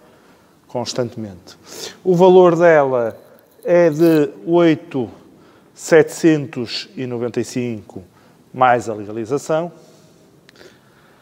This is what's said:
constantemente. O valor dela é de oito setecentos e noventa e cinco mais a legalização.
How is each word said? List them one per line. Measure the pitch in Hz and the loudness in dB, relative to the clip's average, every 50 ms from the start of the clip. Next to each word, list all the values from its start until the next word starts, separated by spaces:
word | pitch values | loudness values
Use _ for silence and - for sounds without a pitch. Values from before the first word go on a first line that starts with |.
| _ _ _ _ _ _ _ _ _ _ _ _ _ | _ _ _ _ _ _ _ _ _ _ _ _ _
constantemente. | _ - 123 117 - - 131 120 110 - 113 110 101 90 87 - - - _ _ - - - - - - - - | _ -12 -10 -10 -8 -6 -8 -8 -8 -8 -12 -14 -14 -16 -20 -20 -20 -20 _ _ -20 -20 -18 -18 -18 -18 -8 -2
O | 185 180 | 0 2
valor | 170 185 185 185 185 180 175 165 | 4 6 6 8 8 6 6 4
dela | 160 175 170 160 151 139 131 131 123 117 110 - - - _ _ _ _ _ _ _ - | 4 4 4 4 4 2 2 0 -2 -2 -4 -6 -12 -18 _ _ _ _ _ _ _ -4
é | - 175 175 175 165 | 0 2 4 4 2
de | 147 151 170 165 160 151 147 143 - - - | 2 2 2 2 4 2 0 -2 -4 -10 -6
oito | 165 170 175 175 165 156 147 - - - 135 113 92 - - - _ _ _ _ _ _ _ _ _ _ | -2 0 2 4 2 2 0 -4 -8 -8 -6 -6 -8 -10 -18 -20 _ _ _ _ _ _ _ _ _ _
setecentos | - - - 170 156 151 156 - - - 165 156 147 139 - - 131 117 107 - - - - - | -16 -4 2 4 4 4 2 0 -2 0 0 0 0 -2 -8 -10 -10 -10 -10 -10 -12 -14 -14 -14
e | 156 131 | -12 -10
noventa | 123 123 117 120 120 - 120 | -10 -8 -8 -8 -8 -6 -8
e | 113 | -8
cinco | - - 127 123 120 113 104 92 - - 95 90 _ _ _ _ _ _ _ _ _ - | -8 -8 -8 -8 -8 -8 -12 -14 -18 -20 -20 -20 _ _ _ _ _ _ _ _ _ -4
mais | 127 127 127 123 120 104 113 | 0 2 2 2 2 -2 -6
a | 107 | -10
legalização. | 107 101 104 107 117 110 104 139 139 - - 156 156 170 170 - - - _ _ _ _ _ _ _ _ _ _ _ _ _ _ - - - _ _ _ _ _ _ _ _ _ _ | -10 -12 -12 -10 -10 -8 -6 -6 -6 -4 -4 -4 -4 -4 -8 -12 -18 -20 _ _ _ _ _ _ _ _ _ _ _ _ _ _ -20 -20 -20 _ _ _ _ _ _ _ _ _ _